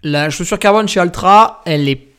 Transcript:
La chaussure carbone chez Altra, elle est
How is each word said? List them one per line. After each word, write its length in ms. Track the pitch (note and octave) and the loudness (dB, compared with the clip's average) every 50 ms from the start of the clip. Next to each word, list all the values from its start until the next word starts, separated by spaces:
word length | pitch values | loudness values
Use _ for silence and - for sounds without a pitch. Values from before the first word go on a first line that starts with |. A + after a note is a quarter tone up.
| - | -6
La 260 | D3+ D3 D3 D3 D3+ | -4 -4 -4 -4 -4
chaussure 300 | C#3 - F3 - G#3+ G3 | -6 -8 -6 -6 -6 0
carbone 280 | - G3+ G3+ A3 G#3+ | 2 2 2 2 0
chez 120 | G3+ - G3 | 0 -2 -2
Altra, 600 | F3 F3 F3 - - F#3 G3+ G#3+ A3+ A3 - - - | -2 -2 -4 -2 2 4 6 6 4 4 0 -10 -6
elle 220 | F3 D#3 D3 C#3+ | -4 -2 -2 0
est 200 | C#3 C3+ C3 - _ _ | -2 -4 -6 -8 _ _